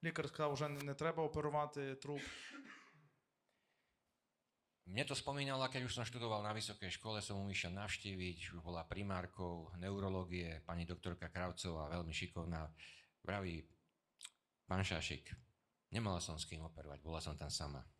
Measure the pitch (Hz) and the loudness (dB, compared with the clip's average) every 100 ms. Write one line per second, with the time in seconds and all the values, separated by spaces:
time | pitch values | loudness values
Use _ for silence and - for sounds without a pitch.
0 | 165 160 147 - 151 139 147 143 143 139 | 0 0 0 4 4 6 2 0 -2 2
1 | 156 160 156 156 151 147 147 147 139 135 | 2 4 4 4 4 4 2 0 -2 -2
2 | 139 147 - - - - - - - - | -2 -2 -2 -8 -10 -12 -12 -16 -18 -20
3 | - _ _ _ _ _ _ _ _ _ | -20 _ _ _ _ _ _ _ _ _
4 | _ _ _ _ _ _ _ _ - 98 | _ _ _ _ _ _ _ _ -4 2
5 | 147 135 - 139 139 135 131 131 123 - | 2 2 2 2 2 4 4 4 0 0
6 | 113 123 117 107 104 110 107 104 104 - | 0 0 2 2 2 0 -2 -4 -4 -4
7 | 110 107 101 98 98 95 87 92 104 - | -2 -2 0 0 2 2 0 0 0 -2
8 | 101 95 90 85 82 85 85 87 82 95 | -2 -2 -2 -2 -6 -6 -4 -4 -2 -2
9 | 101 92 87 - 90 85 82 90 92 98 | 0 0 0 -2 -2 -2 -6 -4 -2 2
10 | 98 95 90 90 85 80 - 85 85 87 | 2 2 2 0 -2 -4 -2 0 0 -2
11 | - 82 85 90 90 85 92 80 76 85 | -2 -2 -2 0 0 0 -2 0 0 0
12 | 82 80 78 - 82 82 78 - - - | 0 0 -2 -2 0 0 -2 -8 -16 -18
13 | - _ - 101 95 82 - - _ _ | -20 _ 0 0 2 -2 -6 -18 _ _
14 | _ _ - _ _ _ - 92 95 85 | _ _ -16 _ _ _ 0 4 4 4
15 | - 76 - - - _ _ _ _ 104 | 2 -2 -6 -12 -12 _ _ _ _ 0
16 | 110 87 82 80 - 82 80 78 76 71 | 2 2 0 -4 -4 -4 -6 -8 -8 -8
17 | 73 82 80 76 76 - 76 69 62 - | -4 -2 -2 -4 -2 -2 -2 -6 -8 -16